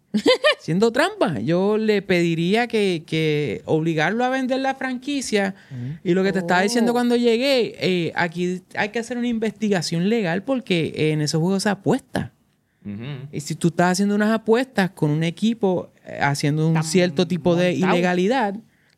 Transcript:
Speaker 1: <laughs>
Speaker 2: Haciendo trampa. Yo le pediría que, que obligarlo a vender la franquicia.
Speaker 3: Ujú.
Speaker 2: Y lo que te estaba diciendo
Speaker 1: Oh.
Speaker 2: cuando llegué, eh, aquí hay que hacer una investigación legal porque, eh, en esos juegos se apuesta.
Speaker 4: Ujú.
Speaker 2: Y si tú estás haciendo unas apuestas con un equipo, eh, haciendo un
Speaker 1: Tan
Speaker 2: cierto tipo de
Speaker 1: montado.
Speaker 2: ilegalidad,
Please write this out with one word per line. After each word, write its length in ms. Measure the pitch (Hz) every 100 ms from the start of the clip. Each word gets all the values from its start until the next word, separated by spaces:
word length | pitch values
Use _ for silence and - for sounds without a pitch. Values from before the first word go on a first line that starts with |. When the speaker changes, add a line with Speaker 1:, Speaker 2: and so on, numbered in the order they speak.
| _
Speaker 1:
<laughs> 460 | 214 - 508 605 539
Speaker 2:
Haciendo 320 | - 175 233
trampa. 460 | 240 339 427 277 120
Yo 380 | 117 175 196 214
le 240 | 220 208
pediría 640 | 196 180 170 165 170 214 240
que, 340 | 220 202 170 156
que 560 | 160 156 147 143 92
obligarlo 600 | - 156 160 156 156 220
a 40 | 247
vender 320 | 262 254 262
la 140 | 269
franquicia. 800 | 262 262 247 285 285 247 208 196 190 -
Speaker 3:
Ujú. 280 | 127 123 165
Speaker 2:
Y 100 | 180
lo 80 | 180
que 100 | 190
te 80 | 190
estaba 200 | 175 180
diciendo 300 | 208 240 233
Speaker 1:
Oh. 20 |
Speaker 2:
cuando 220 | 240 240 240
llegué, 580 | 240 226 277 262 202 -
eh, 320 | 165 180 160
aquí 480 | - 175 165 180 180 - -
hay 140 | 202
que 80 | 233
hacer 180 | 226 240
una 120 | 240
investigación 800 | 226 220 208 214 190 151 170 185
legal 320 | 233 180 180
porque, 500 | 196 262 - 175 151
eh, 180 | - 156
en 100 | 156
esos 180 | 147 160
juegos 220 | 175 190
se 80 | 208
apuesta. 600 | 196 - 254 - - - - _ _ _ _
Speaker 4:
Ujú. 440 | 104 104 127 147 147
Speaker 2:
Y 80 | -
si 140 | -
tú 140 | 160 170
estás 240 | 160 180
haciendo 220 | 180 202
unas 180 | 208 214
apuestas 580 | 220 220 226 254 - 180
con 200 | - 151
un 120 | 151
equipo, 640 | 165 165 220 233 196 180 - _
eh, 140 | - -
haciendo 460 | 143 143 147 151 160
un 60 |
Speaker 1:
Tan 100 | 160
Speaker 2:
cierto 420 | 160 185 175 139 170
tipo 300 | 175 175 170
de 160 | 180
Speaker 1:
montado. 200 | 143 185
Speaker 2:
ilegalidad, 600 | 180 180 180 190 269 208 202 - _ _